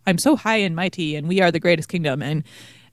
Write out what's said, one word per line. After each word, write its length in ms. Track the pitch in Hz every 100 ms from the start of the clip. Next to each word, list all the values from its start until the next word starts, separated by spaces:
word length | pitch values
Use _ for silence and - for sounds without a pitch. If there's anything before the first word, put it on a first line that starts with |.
| -
"I'm 120 | 175
so 180 | 277 285
high 200 | 214 220
and 180 | 196
mighty, 420 | 165 185 - 156 151
and 120 | 156
we 120 | 190
are 100 | 175
the 100 | 160
greatest 280 | 175 170 -
kingdom." 340 | 180 151 131
And, 220 | 131 156 - - - - _